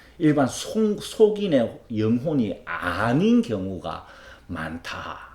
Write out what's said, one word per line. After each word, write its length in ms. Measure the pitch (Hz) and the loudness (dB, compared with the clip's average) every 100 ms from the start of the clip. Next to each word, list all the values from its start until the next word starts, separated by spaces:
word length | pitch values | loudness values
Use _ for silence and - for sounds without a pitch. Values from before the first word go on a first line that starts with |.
| - - | -20 0
일반 300 | 156 147 123 | 2 4 2
속-, 560 | - - 214 214 202 | -2 -6 0 0 0
속인의 760 | - - 208 202 202 135 113 - - 107 | -6 4 6 6 0 2 0 -4 -8 0
영혼이 680 | 110 120 156 147 104 - - | 2 2 0 0 0 -4 -8
아닌 760 | 82 87 87 113 135 220 240 | -6 -4 -2 0 2 4 4
경우가 680 | 165 101 95 90 82 82 - - - - - | 2 -4 -4 -6 -8 -10 -14 -20 -20 -20 -12
많다. 880 | 82 80 80 - - 82 - - | -8 -8 -10 -12 -10 -10 -12 -16